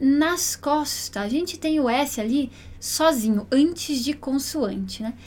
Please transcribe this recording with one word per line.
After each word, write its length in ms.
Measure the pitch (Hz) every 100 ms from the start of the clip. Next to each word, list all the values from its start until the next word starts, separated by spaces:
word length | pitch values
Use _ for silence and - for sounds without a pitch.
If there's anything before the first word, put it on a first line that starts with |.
nascosta, 1200 | 269 285 320 349 - - 285 302 294 - - 196
a 80 | 208
gente 280 | 285 359 -
tem 220 | 311 311
o 100 | 240
S 320 | 254 285 233
ali 300 | 220 285 262 - - -
sozinho, 680 | - - 320 254 220 202 -
antes 500 | 269 330 - - 269
de 120 | 262
consoante, 840 | 285 269 269 - 311 208 196 190 -
né? 140 | 220 -